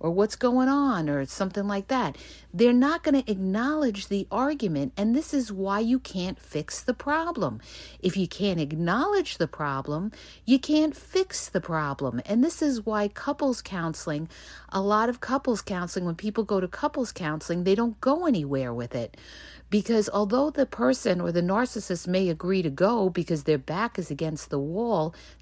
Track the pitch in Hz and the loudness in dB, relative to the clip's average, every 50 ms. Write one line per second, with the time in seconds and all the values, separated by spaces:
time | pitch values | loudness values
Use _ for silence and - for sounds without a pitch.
0 | - 165 170 185 208 214 - - - 247 240 254 254 262 277 285 285 269 233 180 | -4 0 2 2 2 2 2 0 2 2 4 4 4 4 4 4 4 4 2 2
1 | 156 147 147 143 139 131 - - 196 190 190 202 196 202 202 196 196 - 269 254 | 2 0 0 0 -2 -2 -4 -4 -4 -2 -2 -2 -2 -2 -2 -2 -2 0 0 0
2 | 220 151 135 - - - - - - - - 175 233 240 240 247 254 285 320 339 | 0 0 -4 -6 -12 -20 -20 -20 -16 -6 2 4 6 6 8 6 6 4 2 0
3 | - 311 277 269 254 - 214 190 190 190 190 214 240 277 311 311 302 247 202 196 | 2 2 2 4 2 0 -2 -2 0 0 0 0 0 0 0 2 0 0 0 -2
4 | 196 - 202 196 190 - - 214 254 285 311 277 233 190 160 139 139 131 - - | -4 -4 -2 -2 -2 -2 -2 0 0 0 0 -2 -2 -2 0 0 -2 -4 -2 -2
5 | 208 220 233 277 320 - - 277 247 214 208 185 190 196 196 208 226 226 247 262 | 0 2 2 2 0 0 0 -2 -2 -2 -4 -4 -2 -2 0 0 0 2 0 0
6 | - - - 190 175 185 - - - - - 147 160 - - - - - 240 - | -2 -4 -6 -4 -4 -4 -6 -8 -10 -8 -6 -6 -6 -6 -8 -6 -4 -4 -4 -4
7 | - 285 294 320 330 349 339 294 185 135 110 110 - - - - - - - - | -2 -2 0 0 0 -2 -2 -2 -2 -2 -4 -6 -12 -16 -18 -18 -18 -18 -8 -4
8 | - 185 165 190 185 170 - - 190 202 180 170 156 139 156 156 170 175 190 233 | -2 -2 0 0 -2 -2 -2 -2 -2 0 0 0 -2 -2 -2 -2 0 0 2 2
9 | 302 403 415 392 339 - - - 170 - - - 156 147 139 135 135 - 147 156 | 2 2 2 2 0 0 -2 -2 -4 -4 -4 -4 -4 -4 -4 -4 -4 -4 -4 -4
10 | 190 214 - - - - - - - - 254 262 - - 302 311 311 311 294 - | -4 -6 -8 -12 -18 -20 -20 -6 0 2 2 4 4 4 2 4 4 2 0 -6
11 | - - - 370 381 - - - - - - 185 170 - 165 156 151 143 139 - | -8 -2 0 0 0 0 -4 -8 -6 -4 -4 -4 -4 -2 -2 -2 -2 -2 -4 -4
12 | 143 131 117 - - - 202 233 262 339 330 - 320 294 262 226 202 220 214 214 | -4 -4 -4 -4 -4 0 2 2 2 2 2 0 0 0 0 -2 -2 -2 -2 0
13 | 208 208 - - - 277 285 - 294 277 240 - - - 190 180 165 165 151 - | 0 -2 -4 -4 -4 -4 -2 0 0 0 0 -2 -6 -8 -6 -4 -4 -4 -4 -6
14 | - - 151 147 160 165 - - - - - - - - - 190 196 202 208 214 | -6 -4 -4 -4 -4 -8 -10 -16 -20 -20 -20 -20 -10 -6 -2 0 2 4 4 4
15 | 226 240 247 - - - 254 277 - 269 233 196 - - 202 180 175 175 - 196 | 4 2 0 -2 -2 -2 -2 0 0 0 -2 -2 -2 -4 -4 -4 -4 -4 -4 -4
16 | 180 175 165 165 - 214 208 - 220 - 208 190 185 175 - - - 302 - 311 | -2 -2 -4 -4 -4 -4 -2 -2 -2 0 0 0 0 -2 -4 -2 -2 -2 0 -2
17 | 247 208 - - 185 151 151 156 - - 170 175 175 185 196 196 233 240 220 - | -4 -4 -4 -6 -4 -4 -4 -4 -4 -4 -2 0 2 4 4 4 2 0 -2 0
18 | - 254 277 320 359 330 247 175 147 139 139 135 131 123 117 120 120 117 - 127 | 2 2 2 2 4 2 2 2 2 0 0 -2 -2 -2 -4 -4 -6 -4 -4 -4
19 | 117 - - - - - - - - - - - - - - 208 196 - 233 220 | -6 -6 -8 -14 -20 -20 -20 -20 -18 -20 -20 -20 -6 0 0 0 2 2 2 2
20 | 208 208 - 202 208 196 208 254 277 311 277 - 269 - - - 233 254 262 254 | 2 2 2 0 0 2 2 2 2 2 2 0 0 0 0 0 2 2 2 2
21 | - 226 180 180 175 170 165 175 175 180 190 214 254 240 - 220 - - 185 165 | 2 0 2 2 0 0 2 2 2 2 2 2 0 0 -2 -6 -4 -4 -4 -4
22 | - 180 180 185 196 180 165 156 - 180 196 190 175 160 139 139 175 202 240 233 | -2 0 2 2 2 2 0 0 0 0 2 2 2 0 2 2 4 4 4 4
23 | 196 185 170 180 165 - 170 151 143 - 151 143 135 - 156 180 220 233 - - | 2 2 0 0 0 0 -2 0 2 2 2 2 0 -2 -4 -2 -2 -4 -4 -4
24 | 175 - 147 139 165 156 156 147 - - - 143 139 151 165 196 233 233 220 170 | -6 -6 -4 -4 -4 -4 -4 -6 -6 -4 -4 -2 -2 -2 -2 -2 0 0 2 2
25 | 156 156 160 - - - - - | 0 0 -4 -8 -18 -20 -20 -10